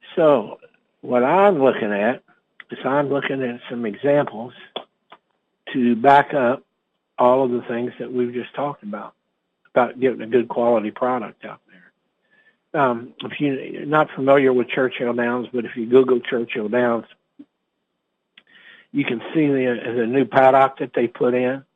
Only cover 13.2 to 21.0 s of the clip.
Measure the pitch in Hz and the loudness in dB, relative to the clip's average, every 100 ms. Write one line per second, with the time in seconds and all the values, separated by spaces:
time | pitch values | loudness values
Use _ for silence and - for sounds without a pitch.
13.2 | 127 - 147 131 - - 147 156 151 - | -14 -4 -4 -4 -8 -12 -2 0 0 -2
14.2 | 135 139 131 127 120 - 127 - 123 120 | 2 4 4 2 0 -2 -2 -2 -4 -2
15.2 | 120 123 113 123 110 127 113 123 127 123 | -2 -4 -4 -6 -6 -8 4 4 6 2
16.2 | - 123 117 123 104 120 123 117 110 _ | 0 -4 -4 -6 -2 0 2 0 -6 _
17.2 | _ _ - _ _ _ _ _ _ _ | _ _ -20 _ _ _ _ _ _ _
18.2 | _ _ _ _ - - _ 143 135 117 | _ _ _ _ -20 -20 _ -4 -2 -4
19.2 | - 165 151 135 127 120 - 117 113 131 | -2 0 2 2 0 -2 -4 -2 0 2
20.2 | 120 139 131 131 135 - 139 - | 2 6 6 8 4 0 -4 0